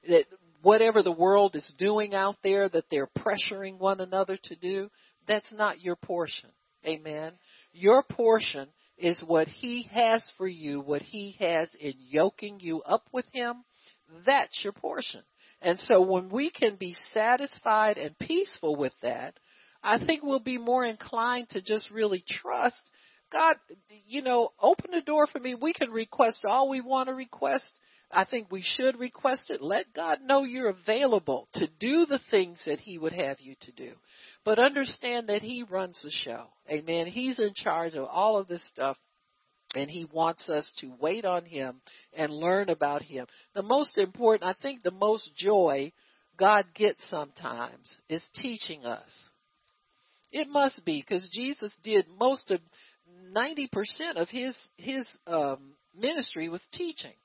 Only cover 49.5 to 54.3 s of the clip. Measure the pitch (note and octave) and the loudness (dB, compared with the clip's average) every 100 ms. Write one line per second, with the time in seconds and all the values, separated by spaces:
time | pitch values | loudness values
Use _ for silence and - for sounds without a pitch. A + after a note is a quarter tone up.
49.5 | _ _ _ _ _ _ _ _ - C#4+ | _ _ _ _ _ _ _ _ -8 -2
50.5 | C#4+ C#4 - - D3+ - F#3 F#3 G#3 B3+ | 2 2 0 -6 -6 -4 -6 -4 -8 -6
51.5 | C#4+ G#3 _ A3 G#3 F#3 F#3 B3 C4+ - | -6 -10 _ 0 2 2 0 0 0 -2
52.5 | F#3 E3+ _ - _ _ F3 F#3 G3 C4+ | -4 _ _ -20 _ _ -20 -6 -2 -2
53.5 | D4+ C4+ - G#3 - E4 A3+ E3+ | -4 -6 -6 -6 -6 -6 -4 -4